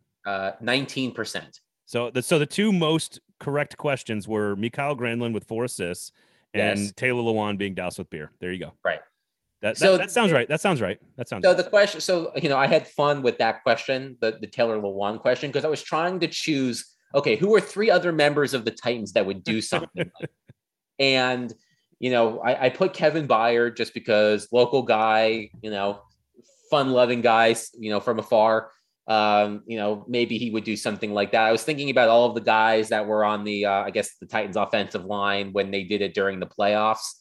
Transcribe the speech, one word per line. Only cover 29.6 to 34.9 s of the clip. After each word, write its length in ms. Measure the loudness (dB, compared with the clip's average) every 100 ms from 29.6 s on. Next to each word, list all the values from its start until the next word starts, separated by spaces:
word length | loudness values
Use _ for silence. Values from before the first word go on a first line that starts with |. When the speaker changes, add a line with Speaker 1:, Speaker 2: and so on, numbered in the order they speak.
| -8
Speaker 1:
you 100 | -4
know, 280 | -4 -4 -4
maybe 280 | -2 -2 -2
he 120 | -4
would 140 | -4
do 100 | -4 -4
something 360 | -4 -6 -4
like 180 | -2 0
that. 100 | 2
I 100 | 2
was 100 | 2
thinking 280 | 0 -4 -2
about 180 | 2 6
all 180 | 6 4
of 80 |
the 60 | 2
guys 480 | 2 4 4 2 2
that 180 | -2 0
were 180 | 0
on 200 | 0 0
the, 220 | -4 -2 0
uh, 160 | 0
I 60 | -2
guess, 260 | -4 -6 -8
the 80 | -8
Titans 300 | -6 -4 -2
offensive 480 | -2 -2 -2